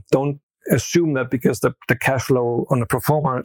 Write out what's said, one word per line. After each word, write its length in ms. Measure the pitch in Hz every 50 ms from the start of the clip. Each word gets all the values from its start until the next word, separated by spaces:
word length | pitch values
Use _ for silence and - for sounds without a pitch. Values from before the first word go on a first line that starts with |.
| - -
Don't 280 | - 135 139 147 143 143 _ _ _ _ - -
assume 420 | 180 123 - - - 175 170 156 143
that 180 | 131 127 123
because 300 | - 120 - 151 123 -
the, 120 | - 127 - _ - -
the 80 | 127
cash 300 | - - - 135 127 -
flow 420 | - 135 127 120 120 120 120 - -
on 120 | 143 123
the 40 | 117
pro 140 | - - 123
forma 420 | - - 147 156 147 139 127 127 127